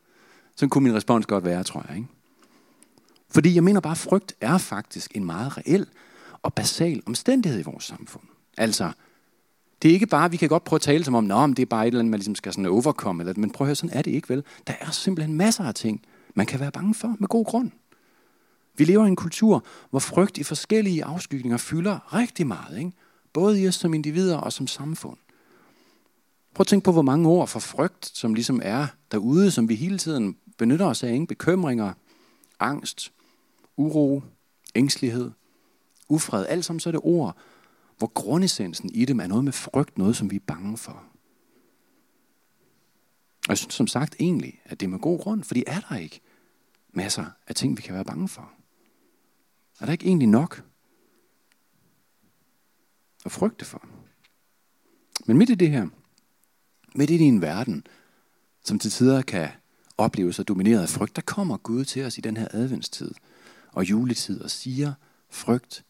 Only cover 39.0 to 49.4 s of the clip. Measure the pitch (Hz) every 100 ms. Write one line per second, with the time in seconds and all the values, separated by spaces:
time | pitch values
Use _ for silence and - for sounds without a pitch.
39 | 123 127 87 104 139 - - 131 143 -
40 | 95 117 101 98 - - 196 - - -
41 | - _ _ _ _ _ _ _ _ _
42 | _ _ _ _ _ _ _ _ _ _
43 | _ _ _ _ - 101 - - 107 120
44 | 151 - 165 156 65 - - - 95 92
45 | 147 175 196 214 - 127 - 170 - 123
46 | 80 - _ _ _ _ _ _ _ -
47 | 98 107 85 - - - 135 127 - 95
48 | - - 185 - 113 _ _ _ _ _
49 | _ _ _ _